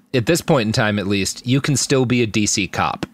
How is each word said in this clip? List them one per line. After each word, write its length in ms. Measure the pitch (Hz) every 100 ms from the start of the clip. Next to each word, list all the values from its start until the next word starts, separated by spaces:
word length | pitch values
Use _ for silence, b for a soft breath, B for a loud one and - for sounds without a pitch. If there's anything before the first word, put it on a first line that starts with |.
| _
at 140 | 127 107
this 140 | -
point 260 | - 165 110
in 60 |
time 260 | 113 107 104
at 80 | 95
least, 400 | 101 92 - 120
you 140 | 135
can 160 | 147 135
still 280 | - 135
be 160 | 123 123
a 60 | 113
D 180 | 110
C 220 | 104 - 90
cop. 400 | - 80 - -